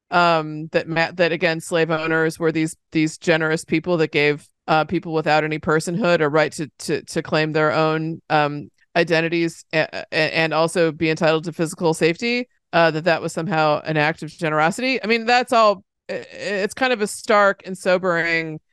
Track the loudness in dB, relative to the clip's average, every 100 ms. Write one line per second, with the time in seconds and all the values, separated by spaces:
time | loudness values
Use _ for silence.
0 | -2 2 4 4 0 -8 -2 -2 -2 -2
1 | -2 0 0 2 -2 -2 -2 0 0 0
2 | 0 0 0 0 -2 0 -2 -6 _ 0
3 | 0 -2 0 2 2 -2 -2 -2 0 0
4 | 0 2 2 0 -6 _ 0 0 2 -2
5 | -2 -4 0 0 0 -4 0 0 0 -2
6 | 0 2 2 2 0 -2 -10 -10 -4 -4
7 | -4 -8 -2 0 0 2 2 2 0 0
8 | -4 -8 -2 0 0 -2 -12 _ _ -2
9 | 2 2 0 0 -2 -6 -6 -2 -2 -4
10 | -6 -2 0 0 0 0 0 2 0 0
11 | -2 0 2 0 -2 -6 -6 -2 -2 2
12 | 0 0 -2 -4 -6 _ -4 2 2 2
13 | 0 0 -2 -6 -4 0 2 0 0 0
14 | 0 -2 -10 -6 -2 2 2 0 -2 -2
15 | -2 -2 2 0 2 4 4 2 _ _
16 | -10 -10 -10 -10 -6 -4 -4 -2 -2 0
17 | -4 -6 0 4 4 2 -8 -6 0 0
18 | 2 0 0 -2 -4 -10 _